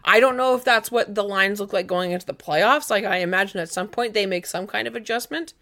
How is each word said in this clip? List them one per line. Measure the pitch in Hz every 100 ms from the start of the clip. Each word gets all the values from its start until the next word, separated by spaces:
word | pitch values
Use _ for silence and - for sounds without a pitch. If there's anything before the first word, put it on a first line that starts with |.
I | - 214
don't | 262 254
know | 262
if | 254
that's | 254 226 -
what | 240 226 208
the |
lines | 202 196 190 208
look | 202
like | 196 185
going | 180 180
into | 180 -
the | 180
playoffs. | - 151 208 294 -
Like, | 208 202
I | 180
imagine | 175 185 196 190
at | 165
some | - 175
point | - 240
they | 208 196
make | 180 -
some | 175 190
kind | 214 233
of | 233
adjustment. | 220 233 - 311 330 -